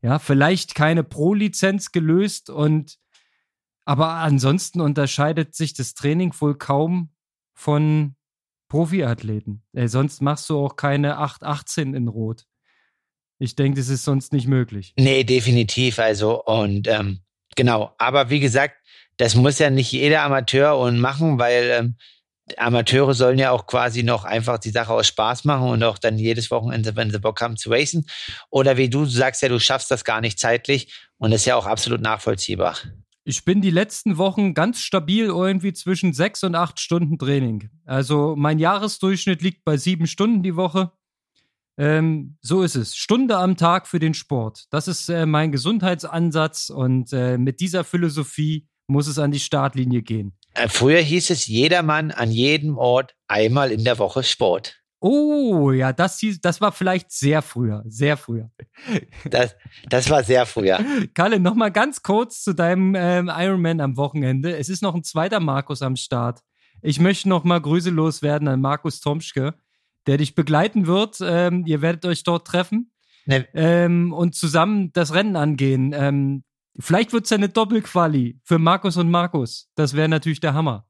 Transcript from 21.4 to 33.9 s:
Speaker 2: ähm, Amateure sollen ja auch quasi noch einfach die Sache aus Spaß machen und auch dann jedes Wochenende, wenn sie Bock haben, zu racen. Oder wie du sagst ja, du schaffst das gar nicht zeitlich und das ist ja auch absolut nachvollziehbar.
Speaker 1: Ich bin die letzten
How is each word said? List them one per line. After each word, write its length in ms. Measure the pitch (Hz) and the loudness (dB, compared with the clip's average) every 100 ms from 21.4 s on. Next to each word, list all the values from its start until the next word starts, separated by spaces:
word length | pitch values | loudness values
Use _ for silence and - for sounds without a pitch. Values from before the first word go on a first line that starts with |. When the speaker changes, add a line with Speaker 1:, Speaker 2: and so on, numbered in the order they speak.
| 120 123 120 | 4 2 2
Speaker 2:
ähm, 240 | 120 120 117 - _ _ _ _ - | 0 -2 -6 -14 _ _ _ _ -4
Amateure 560 | 117 120 117 127 139 | 0 2 2 4 4
sollen 260 | 127 127 131 | 4 4 4
ja 120 | 135 | 2
auch 140 | 123 - | 0 0
quasi 380 | 127 123 117 | -2 0 -2
noch 220 | 120 117 98 | 0 -2 -2
einfach 320 | 110 113 117 | -4 -2 -4
die 140 | 110 | -4
Sache 200 | 107 110 | -4 0
aus 160 | 113 110 | 0 0
Spaß 380 | - 110 123 147 | 0 -2 0 0
machen 240 | 139 127 | 0 0
und 140 | 117 | 2
auch 140 | 113 101 | 0 0
dann 200 | 117 110 | -2 0
jedes 340 | 110 117 113 | -2 -2 -2
Wochenende, 460 | 120 117 123 110 107 | -4 -2 -4 -4 -2
wenn 120 | 113 | -4
sie 100 | 104 | -2
Bock 200 | 107 107 | -4 -4
haben, 160 | 120 113 | -6 -6
zu 140 | 110 | -2
racen. 360 | 117 147 165 147 - - - - | 0 0 -2 -6 -10 -14 -14 -4
Oder 260 | 135 135 131 | 2 4 4
wie 140 | 131 | 2
du 160 | 131 147 | 2 0
sagst 360 | 120 131 - | 2 0 0
ja, 60 | 139 | 0
du 100 | 120 | 2
schaffst 320 | - 131 - | 0 -2 -2
das 140 | 127 | -4
gar 160 | - 110 | -2 -2
nicht 180 | 113 - | -2 -2
zeitlich 560 | 120 120 - 139 - - - _ | 0 0 0 -2 -4 -18 -20 _
und 140 | 110 | 0
das 100 | 110 | 2
ist 40 | 127 | 2
ja 100 | 123 | 0
auch 100 | 98 | 0
absolut 360 | 110 - 117 | -4 -2 -4
nachvollziehbar. 760 | 110 110 - 98 - 95 90 82 - - _ _ | -2 -4 -2 -4 -4 -2 -2 -4 -14 -20 _ _
Speaker 1:
Ich 220 | - 135 - | -8 -6 0
bin 160 | 190 | 2
die 80 | 190 | 2
letzten 480 | 170 208 | 2 0